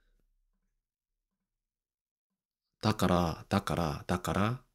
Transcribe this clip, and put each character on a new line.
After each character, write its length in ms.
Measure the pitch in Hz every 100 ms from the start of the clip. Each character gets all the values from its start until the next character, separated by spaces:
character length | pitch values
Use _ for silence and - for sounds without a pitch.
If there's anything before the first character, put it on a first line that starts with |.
| _ _ _ _ _ _ _ _ _ _ _ _ _ _ _ _ _ _ _ _ _ _ _ _ _ _ _ _
だ 120 | 107
か 140 | - 92
ら、 380 | 87 85 - -
だ 120 | 98
か 140 | - 78
ら、 280 | 80 76 -
だ 140 | 90
か 140 | -
ら 280 | 87 104 131 -